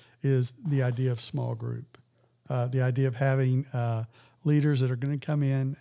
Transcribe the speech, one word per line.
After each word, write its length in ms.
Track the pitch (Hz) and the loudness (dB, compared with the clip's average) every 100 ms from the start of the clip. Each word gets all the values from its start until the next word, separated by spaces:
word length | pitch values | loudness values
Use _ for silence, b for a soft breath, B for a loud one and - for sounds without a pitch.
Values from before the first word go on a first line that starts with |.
| b b | b b
is 300 | 139 131 123 - 202 | 0 2 0 -4 -2
the 160 | 139 | 0
idea 280 | 127 120 131 | 0 0 -2
of 80 | 117 | -2
small 340 | - 139 120 113 | -4 -4 -4 -6
group, 420 | 117 120 - - _ _ _ _ - | -6 -8 -12 -20 _ _ _ _ -6
uh, 180 | 131 123 | -4 -2
the 140 | 131 | 0
idea 260 | 127 127 135 | 0 2 0
of 80 | 117 | 2
having, 500 | 139 135 131 127 143 | 2 2 2 0 -2
uh, 320 | 123 117 113 113 b b b 151 | -2 -2 -2 -6 b b b 2
leaders 340 | 147 147 135 | 4 4 2
that 100 | 127 | 0
are 40 | 123 | 0
gonna 220 | 139 147 | -2 -4
come 260 | - 147 | -2 0
in 320 | 139 135 135 143 | 2 0 -2 -4